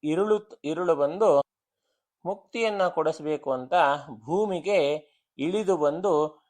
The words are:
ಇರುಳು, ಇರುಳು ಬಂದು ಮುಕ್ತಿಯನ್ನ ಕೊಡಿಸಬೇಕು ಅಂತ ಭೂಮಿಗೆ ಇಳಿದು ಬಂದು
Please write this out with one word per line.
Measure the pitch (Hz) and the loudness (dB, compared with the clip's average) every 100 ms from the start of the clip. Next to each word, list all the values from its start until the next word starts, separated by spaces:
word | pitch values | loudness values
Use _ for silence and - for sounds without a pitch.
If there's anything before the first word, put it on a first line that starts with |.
ಇರುಳು, | 151 165 208 214 208 - | -2 0 2 0 -2 -12
ಇರುಳು | 143 156 180 156 | -8 -4 0 2
ಬಂದು | 143 175 214 143 - _ _ _ _ _ _ _ 170 | 2 2 4 4 2 _ _ _ _ _ _ _ -10
ಮುಕ್ತಿಯನ್ನ | 202 _ 233 226 202 185 | -10 _ -4 -2 0 0
ಕೊಡಿಸಬೇಕು | 180 156 160 151 151 143 | 0 -2 -2 -4 -4 -2
ಅಂತ | 131 127 180 147 143 139 113 113 | -4 0 2 2 0 -6 -16 -4
ಭೂಮಿಗೆ | 180 214 185 160 196 143 151 - _ _ - | -2 -2 -4 0 0 2 -2 -8 _ _ -6
ಇಳಿದು | 143 202 196 180 | -4 -2 0 2
ಬಂದು | 147 156 196 151 151 - _ | 0 0 0 0 0 -6 _